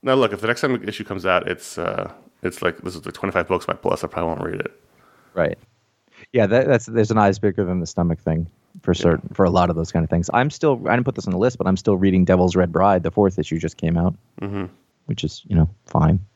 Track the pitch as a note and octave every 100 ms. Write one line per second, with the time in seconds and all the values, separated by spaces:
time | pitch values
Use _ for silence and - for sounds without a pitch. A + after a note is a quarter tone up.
0 | G2+ C3 A#2 G2+ A2 B2 C#3+ A#2+ G2 G#2
1 | G#2 F#2+ F#2 F2+ F2 F2+ - - E2+ F2
2 | - - _ _ F2+ - F2+ E2 - F2+
3 | - - G2 F#2 E2+ F2+ - - - -
4 | - - F2 D#2+ - G2 - _ _ _
5 | _ _ _ F2+ E2 - _ _ _ _
6 | _ _ - B2+ G2+ A#2 C3+ B2 - A2+
7 | G#2+ A2 G#2 G2 G#2 F#2 F#2 F#2 E2 -
8 | F2 E2 - D#2+ E2 _ _ - - E2+
9 | F2 E2 - - F#2+ F2+ F2 E2 E2 E2+
10 | D#2+ E2+ E2+ - C#3 - D#3 B2+ - A#2+
11 | B2 - - F#2 A#2+ B2+ F#2 F#2+ - G2
12 | G2 F#2 F2+ F#2 F2+ F2 F2 E2+ G2 F#2+
13 | E2 F#2 G2 F#2+ - E2 E2 - E2 E2+
14 | F2 - _ - G2 G2+ F#2 _ _ _
15 | - - D2+ - - E2 D#2+ G2 _ -
16 | D#3 F#2+ G2